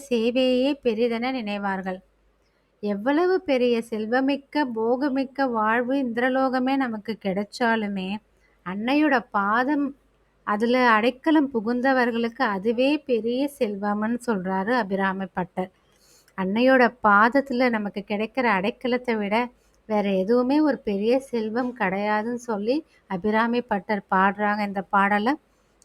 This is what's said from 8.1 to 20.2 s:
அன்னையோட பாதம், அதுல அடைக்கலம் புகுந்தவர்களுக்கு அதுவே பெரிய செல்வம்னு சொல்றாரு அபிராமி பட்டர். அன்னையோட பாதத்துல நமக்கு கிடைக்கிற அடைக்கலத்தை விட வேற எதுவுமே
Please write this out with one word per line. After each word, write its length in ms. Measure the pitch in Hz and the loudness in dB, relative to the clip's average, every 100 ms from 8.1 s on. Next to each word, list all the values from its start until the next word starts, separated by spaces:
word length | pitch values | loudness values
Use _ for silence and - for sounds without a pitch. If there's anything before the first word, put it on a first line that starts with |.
| 208 _ _ _ _ | -8 _ _ _ _
அன்னையோட 600 | 175 196 233 294 302 247 - | -10 -6 0 2 2 2 0
பாதம், 640 | 208 202 226 262 294 277 - _ _ _ _ | -2 0 0 0 0 -2 -8 _ _ _ _
அதுல 460 | 202 208 233 254 247 | -6 -2 0 2 4
அடைக்கலம் 600 | 214 240 247 320 311 277 | 4 2 0 2 2 2
புகுந்தவர்களுக்கு 920 | 226 208 247 269 262 240 233 233 233 | -2 -2 0 2 2 2 0 -4 -2
அதுவே 540 | 240 190 220 233 269 302 | -2 0 -2 0 0 0
பெரிய 540 | - 226 226 247 277 - | -2 -2 0 -2 -4 -2
செல்வம்னு 600 | 220 202 208 208 214 240 | -6 -2 -4 -2 -2 -4
சொல்றாரு 460 | - 196 185 190 196 | -2 -4 -2 -4 0
அபிராமி 540 | 247 196 196 190 190 | -2 -2 -2 -2 -2
பட்டர். 460 | 190 - - - 185 _ _ _ _ _ _ - | -6 -6 -6 -6 -10 _ _ _ _ _ _ -6
அன்னையோட 580 | 190 220 254 262 233 - | -2 2 4 6 4 4
பாதத்துல 680 | 208 202 233 277 277 240 254 | 4 6 6 4 0 0 0
நமக்கு 340 | 220 202 202 196 | 0 -4 -8 -6
கிடைக்கிற 380 | 202 220 - | -4 -4 0
அடைக்கலத்தை 720 | 233 190 202 - 240 247 247 220 | 2 2 0 -4 -4 -2 -2 -4
விட 320 | 202 220 247 _ _ _ | 0 -2 -2 _ _ _
வேற 260 | - 208 202 | -4 -2 0
எதுவுமே 480 | 190 | 0